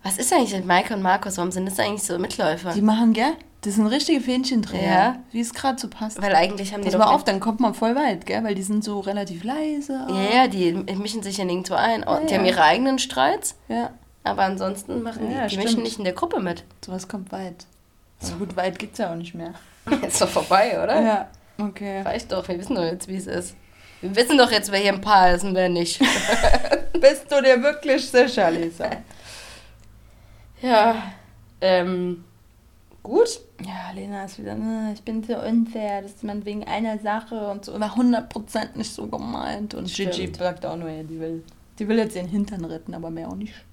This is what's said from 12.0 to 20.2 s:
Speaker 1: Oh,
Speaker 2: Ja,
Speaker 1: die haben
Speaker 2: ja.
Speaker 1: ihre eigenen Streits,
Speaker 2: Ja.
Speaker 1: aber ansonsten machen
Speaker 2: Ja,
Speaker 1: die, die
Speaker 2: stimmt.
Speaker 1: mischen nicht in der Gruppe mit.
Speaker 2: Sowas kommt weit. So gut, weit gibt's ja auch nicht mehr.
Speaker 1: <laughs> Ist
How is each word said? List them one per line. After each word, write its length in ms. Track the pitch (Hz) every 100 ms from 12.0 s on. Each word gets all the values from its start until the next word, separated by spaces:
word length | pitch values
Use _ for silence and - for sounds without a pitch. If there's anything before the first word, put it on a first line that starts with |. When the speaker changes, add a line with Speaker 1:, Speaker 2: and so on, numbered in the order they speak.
| -
Speaker 1:
Oh, 40 |
Speaker 2:
Ja, 60 | -
Speaker 1:
die 160 | 214 202
haben 100 | 185
Speaker 2:
ja. 60 |
Speaker 1:
ihre 100 | 180
eigenen 360 | 156 190 262 262
Streits, 560 | - - 262 415 - - -
Speaker 2:
Ja. 220 | 233 240 - _ _
Speaker 1:
aber 200 | - 196
ansonsten 580 | 190 190 190 196 - -
machen 300 | 226 226 220
Speaker 2:
Ja, 60 | 269
Speaker 1:
die, 60 | 214
die 20 | 196
Speaker 2:
stimmt. 80 |
Speaker 1:
mischen 180 | 226 233
nicht 140 | 226 220
in 60 |
der 100 | 190
Gruppe 260 | 180 339 392
mit. 260 | 185 170 - - -
Speaker 2:
Sowas 220 | 185 190
kommt 240 | 202 185
weit. 340 | 190 185 170 - _ _ _ _ _
So 160 | - 170
gut, 200 | 190 180
weit 220 | 185 180
gibt's 200 | 208 -
ja 120 | 196
auch 40 | 170
nicht 160 | 170
mehr. 200 | 170 165 - - _ -
Speaker 1:
<laughs> 220 | - -
Ist 140 | -